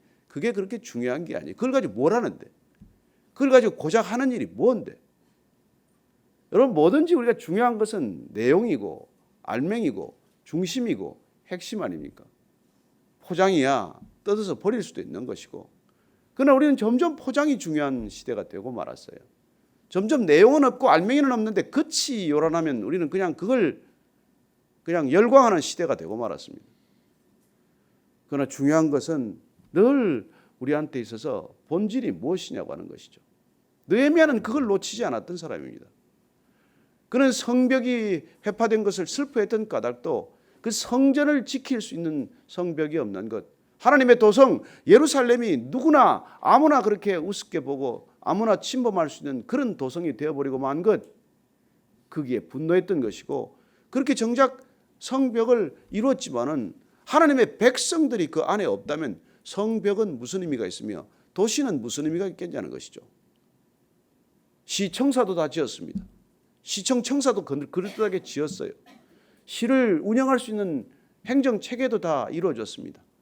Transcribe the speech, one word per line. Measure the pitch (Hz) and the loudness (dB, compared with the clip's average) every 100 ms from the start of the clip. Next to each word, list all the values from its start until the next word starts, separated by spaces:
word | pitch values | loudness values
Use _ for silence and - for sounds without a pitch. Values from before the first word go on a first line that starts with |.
| _ _ _ | _ _ _
그게 | - 220 | -6 -4
그렇게 | 202 190 240 | -4 -8 -10
중요한 | - 120 123 135 | -10 -8 -6 -6
게 | 160 - | -6 -10
아니에요. | 73 | -10
그걸 | - 254 | -6 -2
가지고 | 262 180 | -2 -2
뭘 | 98 147 | 0 0
하는데? | 226 170 - - _ _ _ - _ _ _ _ | 2 -2 -8 -20 _ _ _ -20 _ _ _ _
그걸 | - 269 | -4 6
가지고 | 254 226 - | 6 6 -2
고작 | 156 214 185 | -2 0 0
하는 | 233 269 | -2 -2
일이 | 240 165 | -2 -8
뭔데? | 190 226 226 - - _ _ _ _ _ _ _ _ _ _ _ _ _ _ _ | 0 2 2 -6 -18 _ _ _ _ _ _ _ _ _ _ _ _ _ _ _
여러분 | 196 262 | 4 4
뭐든지 | 165 160 277 330 | 6 4 4 4
우리가 | 339 233 - | 2 2 -2
중요한 | - 190 247 220 | -2 0 0 0
것은 | 214 208 120 78 - | -4 -4 -6 -8 -12
내용이고 | 104 120 170 233 139 98 - - _ _ _ | -2 4 4 2 -4 -6 -12 -20 _ _ _
알맹이고 | - 110 156 233 185 95 69 - _ _ | -8 -4 -2 -2 -2 -4 -12 -18 _ _
중심이고 | - 170 180 262 233 117 85 - _ _ _ | -8 -6 -4 -4 -4 -4 -8 -14 _ _ _
핵심 | 180 - 214 | -14 -10 -8
아닙니까? | 131 82 71 - - _ _ _ _ _ _ _ _ _ | -8 -8 -14 -20 -20 _ _ _ _ _ _ _ _ _
포장이야 | - 175 190 175 165 131 90 - - _ | -8 0 2 4 2 0 -2 -14 -20 _
뜯어서 | - 208 196 156 | -4 -4 -2 -4
버릴 | 190 240 | -2 -2
수도 | 180 - | -6 -12
있는 | - 85 123 | -12 -10 -10
것이고. | 95 - - - _ _ _ _ _ _ | -12 -14 -18 -20 _ _ _ _ _ _
그러나 | - 277 | 0 4
우리는 | 269 302 269 | 6 4 2
점점 | 214 247 349 285 | 0 2 0 -2
포장이 | - 285 302 240 | -4 -2 0 -2
중요한 | 175 151 143 127 107 | -2 -2 -2 -4 -8
시대가 | - - 107 90 | -12 -8 -8 -8
되고 | 92 110 | -10 -10
말았어요. | 117 73 64 - - _ _ _ _ _ _ _ | -10 -10 -12 -18 -20 _ _ _ _ _ _ _
점점 | 180 214 302 | -4 0 2
내용은 | 185 147 220 294 | 6 8 10 8
없고 | 262 - 262 | 4 4 4
알맹이는 | 160 190 285 277 | 6 6 2 2
없는데 | 233 214 196 - | 0 0 -2 -2
끝이 | 269 320 - - 233 170 | -2 -2 -4 -4 -4 0
요란하면 | 147 160 165 160 123 | 2 2 0 -2 -2
우리는 | 101 180 156 | -4 -4 -2
그냥 | 190 185 | -2 -4
그걸 | 147 190 254 170 - _ _ _ _ _ _ _ _ _ _ | -4 0 2 0 -2 _ _ _ _ _ _ _ _ _ _
그냥 | - 170 139 | -4 -2 2
열광하는 | 165 226 269 240 180 | 4 6 8 8 4
시대가 | - - 170 117 | -2 -6 -4 -4
되고 | 82 110 | -6 -8
말았습니다. | 113 73 - - _ _ _ _ _ _ _ _ _ _ _ _ _ _ _ _ _ | -6 -8 -14 -20 _ _ _ _ _ _ _ _ _ _ _ _ _ _ _ _ _
그러나 | 143 135 | -4 -4
중요한 | - 139 160 160 | 0 2 4 2
것은 | 143 135 156 113 85 _ _ _ | 0 -2 -6 -6 -10 _ _ _
늘 | 156 233 277 214 127 95 _ _ _ | 4 4 4 2 -2 -6 _ _ _
우리한테 | 131 147 156 135 | -4 -2 -2 -8
있어서 | 107 113 147 107 - _ _ | -10 -10 -8 -8 -10 _ _
본질이 | 165 214 247 214 | -4 -2 -2 -4
무엇이냐고 | 92 127 180 - - - | -6 -4 -6 -6 -10 -10
하는 | 73 - | -12 -14
것이죠. | - - _ _ _ _ _ _ _ - | -20 -20 _ _ _ _ _ _ _ -2
느헤미야는 | 208 285 330 311 240 | 2 4 4 4 2
그걸 | - 277 240 | -2 -4 0
놓치지 | 196 - 208 | -2 -2 -6
않았던 | 208 117 - 175 | -6 -6 -8 -14
사람입니다. | 160 90 67 53 - _ _ _ _ _ _ _ _ _ _ _ _ | -12 -12 -12 -18 -20 _ _ _ _ _ _ _ _ _ _ _ _
그는 | 254 269 | 2 4
성벽이 | 240 - 247 254 262 240 240 214 170 - _ 208 | 2 0 2 4 2 0 -2 -2 -4 -6 _ -8
회파된 | 208 226 220 | -2 0 2
것을 | 208 190 165 | 0 -2 -6
슬퍼했던 | - 285 240 202 220 214 | -6 -4 -2 -2 -2 -2
까닭도 | 131 117 123 160 117 - _ _ _ | -4 -4 -6 -4 -4 -6 _ _ _
그 | 226 | -8
성전을 | 214 - 247 277 269 294 285 | -6 -2 2 4 4 2 0
지킬 | - - - 247 | -2 -10 -4 -6
수 | - | -6
있는 | 165 165 151 113 _ _ | -8 -6 -4 -8 _ _
성벽이 | - 180 156 151 160 | -6 -6 -2 -2 -2
없는 | 110 98 110 | -4 -6 -8
것, | 107 - _ _ _ | -10 -12 _ _ _
하나님의 | 240 285 247 240 | 2 4 6 8
도성 | 214 208 269 131 - - - | 8 8 8 6 -4 -12 6
예루살렘이 | 262 302 277 247 240 233 135 | 8 8 2 2 2 2 -2
누구나 | 123 247 311 294 208 110 - - | -4 0 4 6 6 4 -6 -4
아무나 | - 226 302 277 | 4 6 6 4
그렇게 | 208 208 202 180 | 2 0 -2 -2
우습게 | 170 196 - 165 | -4 -8 -6 -6
보고 | 131 139 135 113 - _ | -6 -6 -6 -6 -14 _
아무나 | - 175 226 190 | -4 0 2 0
침범할 | - 254 240 190 151 | 0 -2 -2 0 -2
수 | - | -4
있는 | 147 131 - | -8 -8 -4
그런 | 254 254 160 | -2 -2 -4
도성이 | 131 170 170 - | -6 -4 -6 -4
되어버리고 | 151 143 139 131 | -6 -4 -4 -4
만 | 135 147 | -4 -2
것, | 185 185 - _ _ _ _ _ _ _ _ _ _ | 0 0 -4 _ _ _ _ _ _ _ _ _ _
거기에 | - 135 117 | -10 -6 -6
분노했던 | - 131 160 180 180 175 | -6 -8 0 0 0 -2
것이고, | 113 - - 135 110 _ _ _ _ | -2 -6 -8 -8 -8 _ _ _ _
그렇게 | 254 269 | -4 -2
정작 | 262 226 240 262 262 _ _ _ _ | 0 0 2 0 0 _ _ _ _
성벽을 | - 262 269 226 226 240 165 - _ | -6 0 0 0 2 2 2 -8 _
이루었지만은 | 196 254 262 - 127 123 151 95 - _ _ - | -2 0 -2 -4 -4 -4 -4 -6 -12 _ _ -2
하나님의 | 294 320 262 220 - | 2 4 4 0 4
백성들이 | 233 - - 339 285 226 160 | 2 2 -4 0 0 0 -2
그 | 156 | -2
안에 | - 247 156 | -2 0 0
없다면 | 101 - 151 147 - _ _ | -4 -4 -6 -6 -8 _ _
성벽은 | - - 220 226 190 202 214 127 | -12 -6 -4 -2 -2 -2 -4 -6
무슨 | 123 190 | -8 -8
의미가 | 175 131 95 | -4 -4 -6
있으며 | - 110 90 - _ _ | -8 -10 -12 -14 _ _
도시는 | - 220 285 269 151 | -2 -2 0 -2 -4
무슨 | 113 147 | -6 -6
의미가 | 151 170 190 | -4 -4 -6
있겠냐는 | 185 175 143 80 | -8 -10 -10 -10
것이죠. | 65 - - _ _ _ _ _ _ _ _ _ _ _ _ _ _ _ _ - | -14 -16 -20 _ _ _ _ _ _ _ _ _ _ _ _ _ _ _ _ -10
시청사도 | - 196 - 277 262 202 | -6 -4 -2 0 0 0
다 | 170 151 | -2 -2
지었습니다. | 165 127 - 85 - - _ _ _ _ _ | -4 -6 -6 -12 -12 -12 _ _ _ _ _
시청 | - - 185 247 | -10 -8 -2 -2
청사도 | 233 285 262 202 | 0 -2 0 -2
그늘-, | 165 143 143 | -4 -8 -6
그럴듯하게 | 180 196 202 214 180 | -8 -8 -4 -4 -4
지었어요. | - 143 147 - - - _ - _ _ _ _ _ | -8 -8 -8 -8 -12 -12 _ -20 _ _ _ _ _
시를 | - 240 269 240 160 | -6 0 2 2 0
운영할 | 196 226 269 254 | 0 0 2 0
수 | 240 | -2
있는 | 214 196 143 - _ _ _ - | -6 -4 -4 -8 _ _ _ -2
행정 | 269 262 208 | 2 2 0
체계도 | - 240 262 220 | -6 -4 -2 -2
다 | 170 147 110 | 0 -2 -2
이루어졌습니다. | 156 180 117 107 - 82 - _ _ | -2 -2 -2 -8 -10 -16 -18 _ _